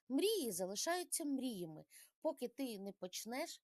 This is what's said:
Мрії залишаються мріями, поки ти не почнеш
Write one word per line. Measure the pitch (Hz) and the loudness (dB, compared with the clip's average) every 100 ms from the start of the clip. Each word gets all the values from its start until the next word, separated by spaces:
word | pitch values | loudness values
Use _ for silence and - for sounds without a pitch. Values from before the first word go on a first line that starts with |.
| - | -2
Мрії | 262 381 440 240 | 4 4 4 2
залишаються | 170 185 202 320 359 330 - 311 | 0 0 0 2 2 0 -2 0
мріями, | 269 254 202 170 156 156 - - _ | 0 0 -2 -4 -8 -14 -18 -20 _
поки | 302 285 240 | -2 0 -2
ти | - 262 208 | -2 -4 -2
не | 196 | -6
почнеш | - 185 - 214 247 339 - | -6 -6 -6 -4 -4 -4 -8